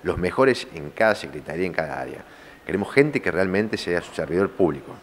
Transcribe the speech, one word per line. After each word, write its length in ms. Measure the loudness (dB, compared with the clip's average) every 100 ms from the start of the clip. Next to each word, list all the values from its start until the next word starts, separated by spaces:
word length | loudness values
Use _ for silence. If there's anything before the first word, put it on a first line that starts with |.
los 140 | -2 -2
mejores 500 | 0 4 4 4 -4
en 180 | -10 -12
cada 260 | 2 2 2
secretaría, 500 | -4 -12 -8 -4 -2
en 60 |
cada 280 | -2 -6 -6
área. 200 | -8 -12 -16 -20 -20 -18 -4
Queremos 260 | -2 2
gente 280 | 4 4 2
que 120 | 0
realmente 440 | 0 2 2 0 -2
sea 240 | -2 -2
su 120 | -2
servidor 380 | -6 -2 0 0
público 440 | 2 2 2 -10 -18